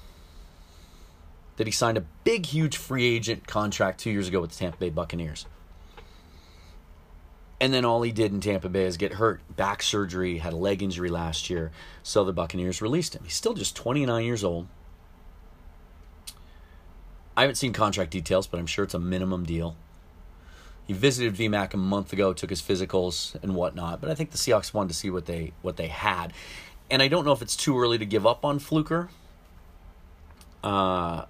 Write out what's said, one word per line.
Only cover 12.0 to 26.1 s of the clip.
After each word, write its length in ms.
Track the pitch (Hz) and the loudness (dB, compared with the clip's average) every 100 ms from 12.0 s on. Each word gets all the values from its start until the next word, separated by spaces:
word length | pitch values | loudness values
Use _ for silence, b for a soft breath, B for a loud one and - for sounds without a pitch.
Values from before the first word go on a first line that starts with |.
so 220 | - 107 | 0 2
the 100 | 95 | 4
Buccaneers 480 | 90 82 92 90 90 | 2 -2 -2 -2 -2
released 340 | 110 156 165 - | 0 0 -2 -6
him. 100 | - | -8
He's 100 | - | -4
still 180 | 226 | -2
just 220 | 214 - - | -2 -4 -4
twenty-nine 500 | 117 143 135 117 117 | -2 0 2 2 0
years 180 | 117 | 0
old. 220 | 98 85 87 - - - - - - - - - - - - - - - - b b b b b b - - - - - | 0 -2 -6 -12 -20 -20 -20 -20 -20 -20 -20 -20 -20 -20 -20 -20 -20 -20 -18 b b b b b b -20 -20 -20 -6 4
I 40 | |
haven't 160 | 139 120 | 4 4
seen 160 | 127 | 0
contract 360 | 110 107 98 85 | 2 2 2 -2
details, 380 | 92 80 95 98 | -2 2 2 2
but 120 | 87 | -2
I'm 60 | 85 | -2
sure 200 | - 98 | -2 -2
it's 100 | 87 | -2
a 40 | |
minimum 440 | 87 92 92 92 | -2 0 0 -2
deal. 320 | 87 82 82 82 - - - - - B B B B B - | -2 -2 -2 -6 -14 -20 -20 -20 -20 B B B B B -6
He 80 | |
visited 420 | 95 123 123 117 98 | 2 2 4 0 0
V 140 | 110 | 0
mac 260 | 104 95 101 | 2 0 0
a 20 | |
month 360 | 95 101 98 | 0 0 0
ago, 200 | 98 98 | 2 2
took 160 | 90 90 | 2 -2
his 140 | 92 | -4
physicals 720 | - 95 92 95 90 82 - - | 0 0 0 0 0 -2 -6 -6
and 100 | 101 | -2
whatnot, 480 | 92 87 82 85 85 | 0 0 -2 -6 -6
but 80 | 147 | -4
I 60 | 156 | -4
think 160 | 156 | -4
the 80 | - | -2
Seahawks 340 | - 107 - | 4 4 4
wanted 140 | 107 95 | -2 -2
to 80 | 82 | -2
see 160 | 98 | -4
what 160 | 90 82 | -4 -4
they, 260 | 85 80 - | -4 -6 -6
what 160 | 90 87 | -6 -4
they 100 | 82 | -6
had. 460 | 80 104 | -2 -2